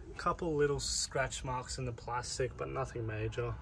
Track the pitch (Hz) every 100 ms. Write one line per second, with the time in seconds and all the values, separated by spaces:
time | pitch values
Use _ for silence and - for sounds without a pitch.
0 | - 156 180 165 175 147 147 139 - -
1 | - 143 131 - 139 127 123 - 127 117
2 | - 120 120 - 127 - 135 135 131 120
3 | 110 110 110 - 95 -